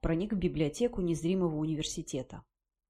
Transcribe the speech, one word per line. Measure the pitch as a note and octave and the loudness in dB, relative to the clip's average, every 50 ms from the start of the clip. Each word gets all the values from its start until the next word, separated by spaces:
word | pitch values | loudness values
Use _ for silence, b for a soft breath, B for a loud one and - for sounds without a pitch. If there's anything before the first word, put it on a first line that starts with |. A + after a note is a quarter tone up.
проник | - E3 E3 E3 F#3+ G#3+ A3+ | 0 0 2 2 0 0 0
в | |
библиотеку | F#3 E3+ F3 C#3+ D3 D#3+ - - - A#3+ A#3+ A#3+ G#3+ | 0 0 0 2 2 0 0 2 2 0 0 2 0
незримого | F3+ E3+ E3 D3 D3+ E3+ F#3+ F#3+ F3+ E3+ D#3 | 0 0 0 2 2 2 2 2 2 2 2
университета. | D3+ D#3 D#3 D#3 D3 D3+ - - - D#3 - - C3+ B2+ - - - - _ _ _ _ _ _ _ _ _ | 0 0 0 0 -2 -2 -4 -6 -8 -6 -6 -6 -6 -6 -6 -10 -14 -14 _ _ _ _ _ _ _ _ _